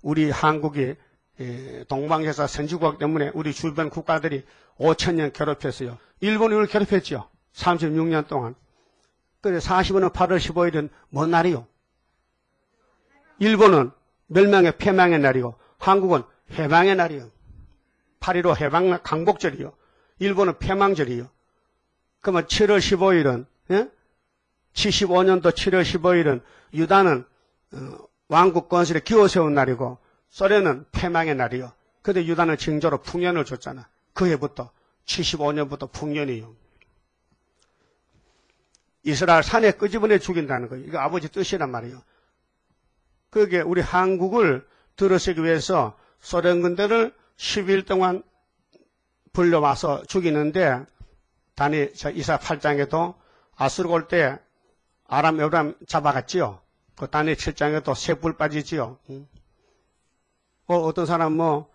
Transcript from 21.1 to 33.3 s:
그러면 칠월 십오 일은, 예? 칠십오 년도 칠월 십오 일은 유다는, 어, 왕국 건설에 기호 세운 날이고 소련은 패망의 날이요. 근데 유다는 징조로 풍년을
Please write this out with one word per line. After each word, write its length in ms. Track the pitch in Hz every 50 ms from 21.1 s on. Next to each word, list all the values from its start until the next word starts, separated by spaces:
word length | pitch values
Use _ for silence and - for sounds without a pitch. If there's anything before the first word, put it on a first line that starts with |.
| 123 120 123 - _ _ _ _ _ _ _ _ _ _ _ _ _ _ _ _ _ _
그러면 260 | - 202 185 170 -
칠월 360 | - - - 214 202 208 190 -
십오 320 | - 202 170 190 190 185
일은, 320 | 170 147 135 123 117 131 _ _ _ _ -
예? 200 | 185 202 247 - _ _ _ _ _ _ _ _ _ _ _ _ _ _ _ _ -
칠십오 480 | - - 208 - - 208 175 175 180 185
년도 300 | 185 190 180 160 170 -
칠월 340 | - - 202 180 185 165
십오 280 | - - 170 160 180 180
일은 280 | 170 160 147 135 120 - _ _ _ _ _ -
유다는, 500 | 151 165 160 190 196 190 175 143 123 123 _ _ _ _ _ _ _ _ _ -
어, 260 | 139 135 127 - - - - _ _ _ -
왕국 400 | 151 165 180 190 165 170 - -
건설에 320 | 175 175 175 147 170 156
기호 260 | - - 226 220 202
세운 280 | 185 - 185 160 151 147
날이고 440 | 143 131 131 123 117 127 123 127 - _ _ _ _ _ _
소련은 560 | _ - 196 196 208 208 190 160 131 131 156 _ -
패망의 420 | - 180 175 170 165 165 160 143
날이요. 380 | 131 127 117 123 127 127 120 - _ _ _ _ _ -
근데 220 | 202 190 185 165
유다는 340 | 165 170 160 170 165 156 -
징조로 400 | - 160 151 151 160 160 143 127 -
풍년을 420 | - - 175 175 180